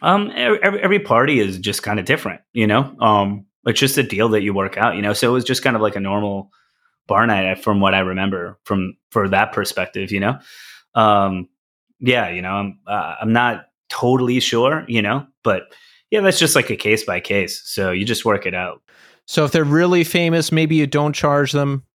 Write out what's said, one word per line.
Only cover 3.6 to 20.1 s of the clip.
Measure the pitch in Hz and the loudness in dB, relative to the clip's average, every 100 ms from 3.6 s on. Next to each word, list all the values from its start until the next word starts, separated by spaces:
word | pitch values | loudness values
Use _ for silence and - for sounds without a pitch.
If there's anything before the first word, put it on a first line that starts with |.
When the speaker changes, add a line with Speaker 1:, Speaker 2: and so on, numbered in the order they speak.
| 120 | -4
Speaker 1:
it's | 110 | 0
just | 135 135 | 0 0
a | |
deal | - 98 113 | -2 0 2
that | 107 | 2
you | 101 | 0
work | 98 95 - | -2 -4 0
out, | 113 90 | 0 0
you | |
know? | 104 | -2
So | 101 120 | 0 2
it | |
was | 127 120 | 2 0
just | 127 | -2
kind | 135 113 | 0 0
of | |
like | 107 98 | 0 -2
a | |
normal | 98 101 104 98 95 _ _ _ _ _ - | -2 -2 -2 -6 -10 _ _ _ _ _ -2
bar | 101 117 | 2 4
night, | 101 95 | 2 0
uh, | 95 | -2
from | - 101 | 0 2
what | 98 95 | 2 2
I | |
remember | 92 92 98 95 87 95 - | 0 -2 -4 -4 -8 -12 -4
from, | 101 92 - _ | -4 -4 -8 _
for | 113 98 | -2 0
that | 98 107 | 2 0
perspective, | - 95 - 92 101 98 | -2 -4 -4 -6 -6 -6
you | 101 | -2
know? | 101 135 - - - - _ | -2 -4 -10 -20 -20 -20 _
Um, | 117 110 101 98 92 90 _ _ _ _ _ | 2 4 4 2 -2 -8 _ _ _ _ _
yeah, | 123 123 95 | 0 2 0
you | 90 | -4
know, | 92 | -6
I'm, | 101 101 95 - | -4 -6 -8 -6
uh, | 104 80 - | -4 -4 -4
I'm | 110 | 0
not | 113 120 107 - _ - | 2 2 -2 -10 _ -14
totally | - 123 131 123 127 | -4 0 2 2 0
sure, | 110 117 127 156 165 | 0 0 0 -2 -2
you | 117 | -2
know? | 104 131 139 _ | 0 -2 -6 _
But | 113 92 - - _ _ _ | -2 -2 -4 -20 _ _ _
yeah, | 214 | 0
that's | 196 - | 2 2
just, | 160 - | 2 2
like, | 120 | 0
a | 110 | -4
case | 104 110 | 0 0
by | - 90 | 0 -6
case. | - 101 90 - - | -4 -4 -4 -8 -10
So | - 95 | -6 -4
you | 90 104 | -2 -4
just | 113 113 | -2 -2
work | 101 95 | -2 -2
it | |
out. | 90 90 87 _ _ - _ - | -6 -8 -12 _ _ -20 _ -6
Speaker 2:
So | - 147 | -2 0
if | |
they're | 165 | 2
really | 147 151 180 180 | 2 2 4 2
famous, | 165 | 2